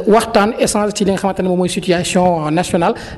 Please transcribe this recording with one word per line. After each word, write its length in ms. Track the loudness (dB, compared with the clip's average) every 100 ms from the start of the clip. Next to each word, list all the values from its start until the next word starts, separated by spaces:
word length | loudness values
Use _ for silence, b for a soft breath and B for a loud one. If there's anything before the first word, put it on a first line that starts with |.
| 4
waxtaan 460 | 2 4 2 0 0
échange 320 | 0 0 -2
ci 120 | 0 -2
li 60 |
nga 60 | 0
xamante 220 | -2 -2
ne 60 | 0
moom 120 | 0
mooy 100 | 0
situation, 760 | -2 -2 -2 0 2 2 2 0
euh, 40 |
nationale. 420 | -2 0 0 0 B B